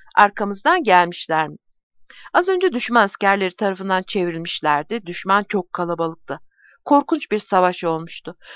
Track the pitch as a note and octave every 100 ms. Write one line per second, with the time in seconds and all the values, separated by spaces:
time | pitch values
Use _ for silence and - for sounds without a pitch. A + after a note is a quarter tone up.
0 | - - G3+ - G3+ G3 D4 F4+ A#3+ F3+
1 | F3 F3 - D#3+ D3+ D3+ _ _ _ _
2 | - - - - F4+ F#4+ F#4 A#3+ - A#3+
3 | G3+ - G3 G3 F#3 - G#3 F#3+ F#3+ F#3
4 | F#3 G#3 F3 E3 E3 - D#3 D3 D3+ A#3
5 | F3+ F3 F#3 G3+ G3+ G3+ - - F3 E3+
6 | E3 D#3+ - C#3+ - _ _ _ - C#4+
7 | - D#4 - G#3+ - F#3+ F3+ F3+ E3+ D#3+
8 | E3 - - F3+ -